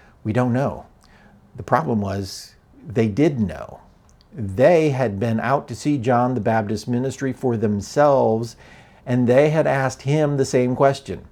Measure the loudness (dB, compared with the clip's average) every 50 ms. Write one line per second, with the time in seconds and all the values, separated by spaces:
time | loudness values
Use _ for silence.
0 | _ _ _ _ _ -4 -2 0 0 0 0 -2 -2 -4 -6 -8 -16 -20 _ _
1 | _ _ -20 _ _ -20 -20 -20 _ _ _ -16 -4 0 0 0 0 0 -2 -2
2 | -2 -4 -6 -6 -8 -8 -12 -16 -18 -20 _ _ _ _ _ -20 -18 -6 -2 0
3 | 0 0 2 2 0 0 2 0 -4 -4 -4 -12 -14 -16 -18 -20 -20 -20 _ _
4 | _ _ _ _ _ _ -12 -10 -10 -8 0 4 4 6 6 6 4 2 0 0
5 | -2 -2 -2 -2 -2 -2 -2 -2 0 0 -2 -2 -2 -8 -12 -6 -2 -2 -2 0
6 | 0 2 2 2 2 0 -2 -2 0 0 0 0 0 -2 -6 -6 -4 -4 -2 -2
7 | -2 -4 -4 -4 -6 -6 -6 -2 -2 -2 0 0 0 0 -2 -2 -4 -4 0 2
8 | 4 4 4 4 4 2 2 0 -2 -8 -12 -20 -20 -20 -20 -20 -20 -20 -20 -18
9 | _ -2 0 2 2 4 6 6 4 4 2 2 0 2 0 0 0 -2 -4 -6
10 | -2 0 0 2 2 0 0 0 -2 0 2 0 2 0 2 2 2 2 2 0
11 | -8 -12 -12 -12 -14 -20